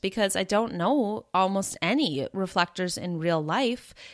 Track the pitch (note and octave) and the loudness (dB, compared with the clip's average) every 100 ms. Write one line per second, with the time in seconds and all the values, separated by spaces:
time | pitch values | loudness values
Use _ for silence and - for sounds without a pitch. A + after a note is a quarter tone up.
0 | G3 A3+ G3+ F#3+ F#3+ G#3 A#3 F3 F3+ D4 | -4 0 0 0 0 0 0 0 2 2
1 | G#3 G#3+ - F3+ F#3+ G3 G3 - E3+ C4 | 0 -4 -2 2 2 2 -2 -2 0 2
2 | A#3+ C#3 - F#3+ F#3 F#3 F3 - F3+ - | 2 0 -4 -4 -2 0 0 -2 -4 -4
3 | F3+ E3 E3 D#3+ D3+ G3+ A#3 A#3+ - - | -4 -2 0 0 0 0 0 -2 -8 -20
4 | - | -20